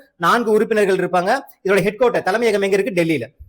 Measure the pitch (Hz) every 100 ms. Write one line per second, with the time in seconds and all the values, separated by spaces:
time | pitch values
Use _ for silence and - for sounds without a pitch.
0 | - _ 170 226 226 214 220 214 202 185
1 | 175 180 180 269 - _ 185 196 185 208
2 | 240 240 180 208 233 202 196 196 190 180
3 | 165 151 113 _